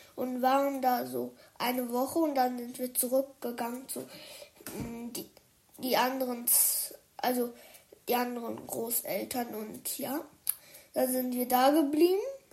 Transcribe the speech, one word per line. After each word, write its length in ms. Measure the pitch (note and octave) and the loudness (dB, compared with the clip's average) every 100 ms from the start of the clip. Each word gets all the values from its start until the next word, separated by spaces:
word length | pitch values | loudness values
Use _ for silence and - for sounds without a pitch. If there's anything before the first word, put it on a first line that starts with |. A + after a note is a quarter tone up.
| - - | -14 -6
und 260 | B3+ B3+ | -4 2
waren 400 | B3+ C#4 C#4 C#4 | 4 4 2 2
da 240 | B3+ B3 B3+ | 2 2 0
so 300 | B3+ B3 - - - | -4 -4 -8 -14 -4
eine 340 | A#3+ B3+ A#3+ | -2 0 0
Woche 280 | A#3+ C#4 E4+ | 0 0 2
und 160 | D#4 C4+ | 2 4
dann 220 | B3+ B3 | 2 0
sind 220 | A#3+ B3 | -8 -6
wir 140 | B3+ | -4
zurückgegangen 960 | - B3 C4 C4+ - A#3+ A#3+ A#3 B3+ C4 | -2 2 2 0 -4 -8 -4 -6 -6 -8
zu, 140 | - B3+ - - - - - - - | -10 -10 -14 -16 -18 -20 -18 -12 -10
mm, 360 | A#3 A#3 A#3+ | -8 -8 -10
die, 160 | - - - _ _ _ - | -10 -12 -18 _ _ _ -8
die 200 | B3+ A3+ | 0 2
anderen 500 | B3+ C4+ B3+ A#3+ A#3+ | 2 0 -2 -2 4
z-, 500 | - - - - - _ - | 4 4 0 -4 -10 _ -4
also 360 | B3 B3 A#3+ - - - _ - - | 0 0 -2 -6 -20 -20 _ -10 -2
die 60 | |
anderen 540 | A#3+ B3 A#3+ A3+ A3+ - | 0 0 -4 -6 -8 -6
Großeltern 880 | - A#3 A#3 - F#3+ A3+ B3 A#3 G#3+ | -4 -2 -2 -2 -4 -4 -4 -4 -6
und 420 | G#3+ B3 - - | -8 -10 -8 -6
ja, 240 | B3 D4 - - - - - - - | -4 -4 -6 -10 -8 -8 -10 -20 -6
da 140 | - B3+ | 0 0
sind 260 | B3+ B3+ | 0 -2
wir 140 | B3 B3 | -2 2
da 240 | B3 C4+ | 4 6
geblieben. 500 | D#4 C#4+ D4+ F4 F#4+ C5 C5+ _ | 6 4 6 6 4 -2 -8 _